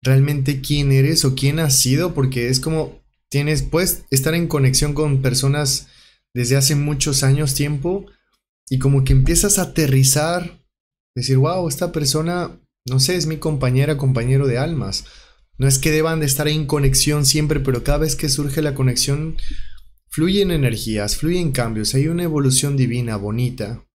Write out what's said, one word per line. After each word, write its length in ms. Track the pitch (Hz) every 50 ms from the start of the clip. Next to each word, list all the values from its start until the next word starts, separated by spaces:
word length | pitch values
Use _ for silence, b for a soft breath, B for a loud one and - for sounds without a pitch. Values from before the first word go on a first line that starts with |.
realmente 600 | - 127 131 131 139 143 147 147 131 139 143 139
quién 300 | 131 - 147 143 143 139
eres 340 | 135 135 135 143 165 156 -
o 100 | 135 123
quién 240 | 131 131 135 147 160
has 180 | 165 147 135 -
sido, 360 | - 127 131 147 170 185 165
porque 360 | 147 135 131 127 123 120 120
es 100 | 131 127
como 420 | - 160 160 156 151 - - - _ _ _ _ _ _
tienes, 340 | - 139 143 151 156 143 143
puedes 400 | 139 - 165 185 180 - - - -
estar 240 | - 131 135 160 160
en 140 | 170 175 165
conexión 460 | 165 147 135 131 131 - 147 147 143
con 280 | 143 156 151 139 135
personas 640 | 135 131 120 131 - 139 139 147 147 131 135 - B B B B B B B B B _ _
desde 240 | 123 123 117 131 139
hace 180 | 135 135 156
muchos 480 | 143 143 147 151 135 135 151 139 131 -
años, 300 | 131 135 139 156 139 135
tiempo, 520 | - 147 147 147 139 139 175 185 196 190 b b b b b b b _ _ _ _ _ -
y 100 | 131 131
como 240 | 131 139 139 139 135
que 100 | 131 135
empiezas 460 | 131 135 147 170 170 - 202 196 196
a 40 | 180
aterrizar, 960 | - - - 160 139 131 135 135 131 - 151 151 165 175 180 170 170 - - _ _ _ _ _ _ _ _ _ _ _
decir, 220 | 127 123 - 135 131
"Wow, 300 | 131 156 175 185 180 165
esta 240 | 135 - 185 170
persona, 680 | - 165 151 131 131 156 156 165 175 180 175 - - - _ _ _ _ _
no 140 | 127 127 131
sé, 160 | 131 - 180
es 100 | 180 156 160
mi 100 | 156 156
compañera, 600 | - 160 156 135 131 127 123 131 139 147 156 139
compañero 500 | 139 135 131 123 117 123 131 135 143 135
de 100 | 120 120
almas". 480 | 139 160 170 143 107 95 95 - B B B B B B B B B _ _ -
No 100 | 127 135
es 100 | 139 131
que 140 | - 156
deban 280 | 151 156 156 160 160 160
de 60 | 151
estar 220 | 143 135 - 151 147
en 180 | 156 156 156
conexión 600 | 131 151 147 143 135 135 - - 147 147 147 143
siempre, 340 | 135 - 151 151 147 151 143
pero 240 | 135 135 127 120 -
cada 160 | - 147 147
vez 160 | 156 156 135
que 140 | - - 151
surge 320 | 135 - 147 143 131 160
la 120 | 151 147 135
conexión, 640 | 131 131 131 - - - - 135 147 156 160 160 B B B B B B B B B B B - _ _ _
fluyen 420 | - - 156 180 190 202 196 185
energías, 640 | 175 156 139 123 110 107 - 113 110 104 104 107 -
fluyen 360 | - - 156 175 180 175 160
cambios, 420 | 131 131 120 113 113 107 107 104 -
hay 120 | 131 139 156
una 160 | 170 170 175
evolución 520 | 170 156 151 139 135 131 131 - 143 143
divina, 400 | 135 131 120 117 123 123 117 110 104
bonita. 680 | 98 107 104 117 123 123 - - 110 101 117 120 - _ _